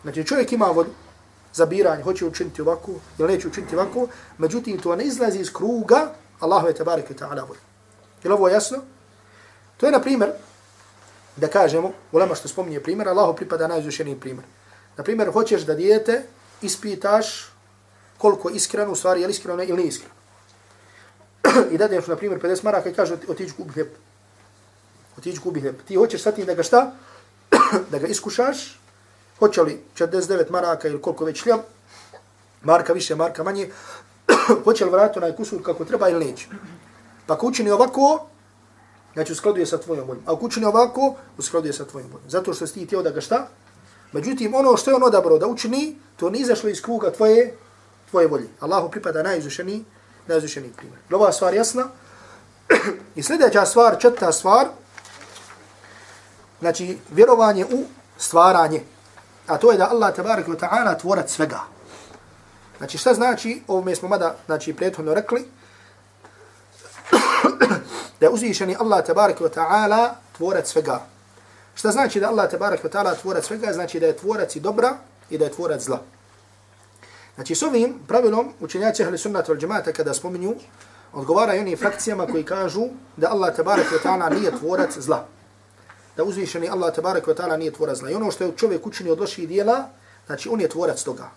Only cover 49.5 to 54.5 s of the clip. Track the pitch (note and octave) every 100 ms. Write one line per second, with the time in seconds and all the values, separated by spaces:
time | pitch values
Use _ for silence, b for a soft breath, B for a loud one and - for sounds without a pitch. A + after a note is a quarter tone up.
49.5 | C#3 F3+ G#3+ A3 b b b - E3 D3+
50.5 | C#3+ B2+ - - - _ F#3+ G3+ - F#3
51.5 | G3 A3+ B3 C4 - B B B B B
52.5 | _ - G#3 G#3 - - - C#3 D#4+ B3+
53.5 | F#3 F#3+ A#3 A#3 - A#3+ A#3+ F3 D#3+ F#3+